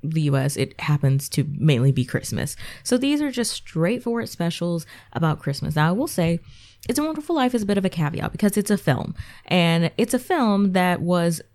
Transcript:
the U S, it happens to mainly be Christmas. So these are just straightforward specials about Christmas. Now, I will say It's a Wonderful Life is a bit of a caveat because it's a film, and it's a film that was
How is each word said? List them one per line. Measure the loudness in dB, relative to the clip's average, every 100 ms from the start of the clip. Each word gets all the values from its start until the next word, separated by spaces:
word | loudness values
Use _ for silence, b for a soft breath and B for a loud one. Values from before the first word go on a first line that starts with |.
the | -2 0
U | 2 2
S, | 0 -2
it | -4 -4
happens | 0 2 4 2 0
to | -2 -2 0
mainly | 2 4 4
be | 2 -2
Christmas. | -4 -4 -6 -6 -8 B B
So | -2 0
these | 2 0
are | 0
just | -2 -4
straightforward | -6 -8 -2 0 0 -4 -4 -6
specials | -4 -4 -2 -4 -4 -6 B B
about | -2 0 0
Christmas. | -4 -4 -2 2
Now, | 2
I |
will | 2 -2
say | 0 0 0 B B B B -2
It's | 0
a |
Wonderful | 0 -4 -2 0
Life | 2
is | 0
a | 0
bit | 0
of | 0
a |
caveat | 0 -2 -2 -6
because | 0 0 2
it's | 0
a | 0
film, | 2 0 -2 -8 B B 0
and | 2 4 4 0 0
it's | 0 0
a |
film | 0 2 2 4 2
that | 2 2 2
was | 2 2 2 -2 -8